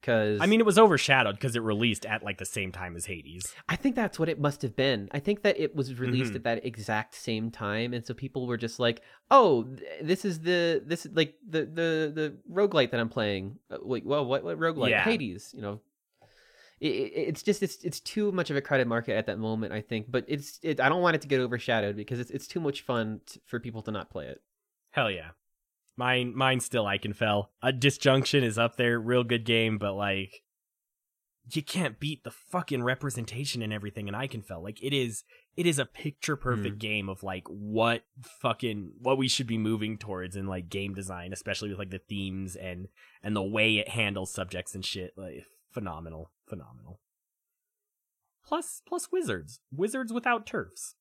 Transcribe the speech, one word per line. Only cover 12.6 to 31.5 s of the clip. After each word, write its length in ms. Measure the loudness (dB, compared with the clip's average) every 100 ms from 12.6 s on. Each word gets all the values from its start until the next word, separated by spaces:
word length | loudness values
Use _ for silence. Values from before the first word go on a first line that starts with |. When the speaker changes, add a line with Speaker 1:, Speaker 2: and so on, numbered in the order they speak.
| 4 6 4
Speaker 1:
that 80 | 4
I'm 80 | 0
playing." 480 | 0 0 0 -4 -10 _
Uh, 80 | -12
wait, 240 | -4 -4 0
well, 200 | 0 2
what, 180 | 0
what 160 | -2 0
roguelite? 300 | 0 2 4
Speaker 2:
Yeah. 140 | 4
Speaker 1:
Hades, 500 | 4 2 0 -6 -12 -10
you 60 |
know. 180 | -8 -8 _ _ _ _ _ _ _ _ -20 _
It, 80 | -2
it, 260 | 0 -2 -2 -4
it's 160 | -2
just, 180 | 0 0
it's, 220 | 0 -4
it's 160 | -8 -8
too 320 | -6 -2 0
much 180 | 0 0
of 80 | -2
a 40 |
crowded 260 | 2 2 4
market 260 | 0 0 0
at 120 | 0
that 100 | -2
moment, 340 | -2 -2 -2
I 100 | -6
think, 280 | -4 -6 -2
but 160 | -2 -2
it's, 300 | -6 -6 -8
it, 160 | -4 4
I 100 | 4
don't 140 | 6
want 100 | 4
it 80 | 4
to 60 | 2
get 120 | 2
overshadowed 560 | 2 -2 2 2 2 -2
because 240 | -6 -6
it's, 120 | -4
it's 160 | -8 -6
too 120 | -4
much 220 | -2 -4
fun 400 | -2 -2 0 -4 -12
t-, 120 | -20 _
for 140 | -8
people 240 | -8 -10
to 80 | -6
not 180 | -8 -8
play 160 | -10 -10
it. 160 | -12 _ _ _ _ _
Speaker 2:
Hell 220 | -2 -2
yeah. 180 | -2 -10 -20 _ _ _ _ _ -4
Mine, 380 | 2 2 0 2
mine 240 | 2 2
still 260 | 0 0 2
Ikenfell. 640 | 0 -2 -2 2 2 0 _
Uh, 80 | -2
Disjunction 720 | 4 2 4 4 4 4 4
is 140 | 2 2
up 200 | 0 2
there, 220 | 2 2
real 240 | 4 2
good 220 | 4 0 4
game, 320 | 4 4 2
but, 160 | -2
like, 480 | -2 0 0 -4 -10 _ _ _ _ _ _ _ _ _ _ -6